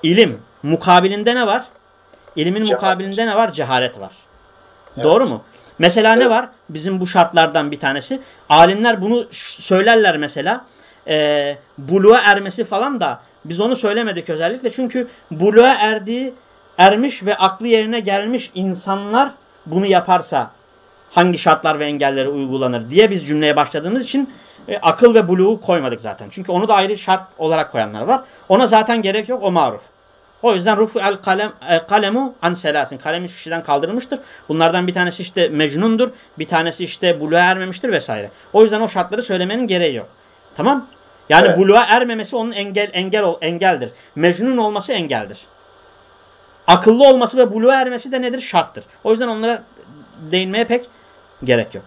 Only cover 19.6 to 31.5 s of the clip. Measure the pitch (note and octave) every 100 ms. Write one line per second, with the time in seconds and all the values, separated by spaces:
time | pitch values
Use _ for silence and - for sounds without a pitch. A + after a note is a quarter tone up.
19.6 | - E3 G3 F#3 F3 F3+ - D3 A2+ _
20.6 | _ _ _ _ _ - F3+ E3 F3 D#3
21.6 | D#3+ D3+ D3 D3 C#3 C3+ C3+ C#3+ C3+ C3
22.6 | B2+ A#2+ A2+ D#3 A3 F#3+ C#3+ D3+ D3+ D3
23.6 | D3 D#3 D#3+ A#3+ B3 C4+ C4+ - - -
24.6 | - G2+ E3 E3 A#3+ A3 F3+ F3+ F#3+ G#3+
25.6 | - F3 C3 A#2 A2 G2 G#2 - F#3 F3+
26.6 | G#3+ G3+ F#3+ G3+ - F#3 F#3 - D#3+ D#3+
27.6 | D3+ B2 G#2+ G#2+ C#3 B3+ - - _ G3
28.6 | B3+ A3 A3 A#3 G3 G3+ G#3+ B3+ G3 F3
29.6 | C3+ G#2+ - _ _ _ _ _ A#3+ F#3+
30.6 | F3+ G#3 G#3+ A#3 G3 G3 G3 F#3+ G#3